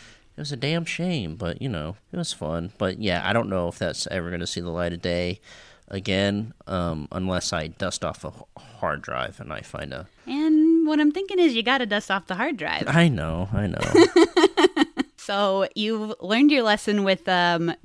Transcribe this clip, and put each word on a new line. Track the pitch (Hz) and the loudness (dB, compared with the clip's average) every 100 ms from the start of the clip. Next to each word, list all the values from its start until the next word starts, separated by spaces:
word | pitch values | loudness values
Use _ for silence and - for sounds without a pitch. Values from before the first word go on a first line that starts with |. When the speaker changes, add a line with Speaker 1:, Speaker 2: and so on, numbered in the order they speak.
| - - _ - | -20 -20 _ -14
Speaker 1:
was | 143 | -10
a | 135 | -4
damn | 135 165 | -2 -2
shame, | 160 - 180 165 87 82 | -2 -4 -2 -2 -2 -4
but, | 85 - | -4 -4
you | 131 | -4
know, | 85 78 98 _ | -4 -6 -10 _
it | 180 | -8
was | 82 | -6
fun. | - 76 82 87 - | -6 -4 -4 -4 -4
But, | 95 92 | -4 -2
yeah, | 104 87 - | -2 0 0
I | |
don't | 113 104 | 0 0
know | 95 87 | -2 -2
if | - | -4
that's | 90 73 - | -6 -4 -6
ever | 95 85 | -6 -6
gonna | 87 87 | -6 -6
see | - | -6
the | 87 | -6
light | 85 85 | -4 -4
of | 85 | -4
day | 90 87 90 98 - - - - - | -4 -2 -2 -6 -12 -20 -20 -20 -12
again, | 98 98 95 101 101 110 - - | -8 -2 0 0 0 -4 -10 -6
um, | 92 87 78 73 | -4 -2 -4 -6
unless | 92 92 90 - | -6 -2 -2 -2
I | 85 78 | -4 -6
dust | - 92 - | -6 -6 -4
off | 80 - 71 | -6 -8 -12
a | |
h-, | - - - - - | -14 -20 -20 -20 -8
hard | 85 71 | -6 -4
drive | - 62 62 - | -6 -8 -8 -10
and | - | -14
I | - | -14
find | - 73 73 | -12 -12 -10
a | 65 - _ - | -12 -14 _ -8
Speaker 2:
And | 277 311 311 320 330 311 | -2 2 4 6 4 4
what | 302 | 4
I'm | 302 | 2
thinking | 302 392 381 | 2 -2 2
is | 330 233 | 2 2
you | |
gotta | 226 269 233 | 0 0 0
dust | 208 - | -2 -2
off | 190 - | -4 -4
the | 185 | -4
hard | 269 240 | -4 -4
drive. | 151 73 - | -4 -4 2
Speaker 1:
I | 156 170 | 4 4
know, | 107 80 82 95 | 4 -2 -2 -2
I | 98 104 | -2 -2
know. | 80 | -2
Speaker 2:
<laughs> | - - 349 370 - - 311 - 381 - 311 - - - | 4 6 8 8 4 6 4 4 2 2 -2 -2 -8 -8
So | - 202 202 190 190 - | -4 0 2 2 -2 -2
you've | 214 220 214 - | -4 -2 -6 -8
learned | 180 220 294 | -2 4 6
your | 294 | 6
lesson | 220 214 - 208 | 4 2 2 2
with, | 190 190 - | 2 0 2
um, | 180 175 170 170 - | 2 4 2 0 -2